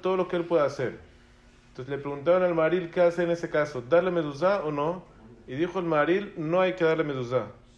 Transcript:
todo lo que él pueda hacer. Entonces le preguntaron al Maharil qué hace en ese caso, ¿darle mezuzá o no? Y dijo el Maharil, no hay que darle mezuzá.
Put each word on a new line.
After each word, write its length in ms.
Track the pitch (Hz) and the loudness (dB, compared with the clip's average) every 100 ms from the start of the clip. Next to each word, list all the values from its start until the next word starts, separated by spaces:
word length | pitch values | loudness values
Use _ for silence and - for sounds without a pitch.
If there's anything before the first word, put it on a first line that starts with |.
todo 160 | 185 190 | -2 0
lo 100 | 180 | 0
que 100 | 170 | -4
él 80 | 170 | 0
pueda 200 | 165 139 | 2 2
hacer. 340 | 135 117 - - - - - - - - | 0 -6 -6 -16 -20 -20 -20 -20 -20 -20
Entonces 260 | - 127 139 | -16 -8 -8
le 40 | |
preguntaron 420 | 143 139 139 185 | -6 -2 2 4
al 140 | 180 165 | 4 2
Maharil 340 | 160 180 165 | 2 2 0
qué 120 | 180 | 2
hace 200 | 175 170 | 2 4
en 80 | 170 | 0
ese 220 | 170 160 | 0 0
caso, 320 | 156 147 127 120 | 0 -2 -4 2
¿darle 220 | 165 185 | 2 4
mezuzá 540 | 175 151 139 180 202 | 0 -2 -2 0 0
o 80 | 151 | -2
no? 340 | 147 151 180 - - - - - | -2 -4 -4 -12 -20 -20 -20 -10
Y 80 | 131 | -4
dijo 240 | 175 190 | -4 -2
el 60 | 170 | 0
Maharil, 480 | 151 151 190 208 - | 2 2 0 -2 -6
no 240 | 156 180 | -2 2
hay 140 | 185 | 2
que 100 | 180 | 2
darle 200 | 165 160 | 2 2
mezuzá. 420 | 151 131 120 127 104 - - | -2 -4 -2 -2 -4 -10 -20